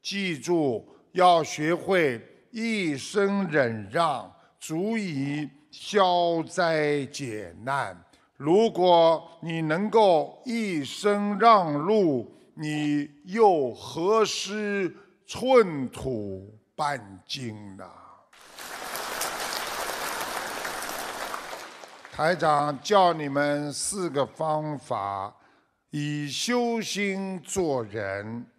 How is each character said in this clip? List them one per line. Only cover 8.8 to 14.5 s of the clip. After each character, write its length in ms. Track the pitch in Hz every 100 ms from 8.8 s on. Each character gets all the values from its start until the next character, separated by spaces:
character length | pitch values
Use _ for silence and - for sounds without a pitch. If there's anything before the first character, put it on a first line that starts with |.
| 180 170 165 156 - -
你 220 | 165 165
能 260 | 156 160 208
够 520 | 214 208 165 143 -
一 400 | - 233 214 170
生 540 | 135 - 208 202 202 202
让 340 | 226 214 175
路， 580 | 143 160 220 180 131 110 - _
你 560 | - 151 151 147 147 147 -
又 480 | 185 202 214 170 127
何 500 | 110 - 135 175 220
须 720 | 214 - 185